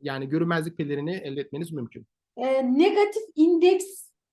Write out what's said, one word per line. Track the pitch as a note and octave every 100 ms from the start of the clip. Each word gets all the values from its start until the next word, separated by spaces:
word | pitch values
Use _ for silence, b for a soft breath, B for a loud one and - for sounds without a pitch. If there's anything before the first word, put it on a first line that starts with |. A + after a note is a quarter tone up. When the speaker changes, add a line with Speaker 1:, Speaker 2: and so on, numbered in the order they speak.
Speaker 1:
yani | C#3+ C3+ C3+
görünmezlik | D#3 E3+ E3 E3 E3+
pelerini | D3 C#3+ D3
elde | F#3 D#3 C#3
etmeniz | C3+ C#3+ E3
mümkün. | D#3 A#2 - A2+ _ _ -
Speaker 2:
E, | B3+ C4 B3+ C4
negatif | F#4+ G#4 G#4 A4 -
indeks | - D#4+ E4+ F4+ F#4+ - - - _ _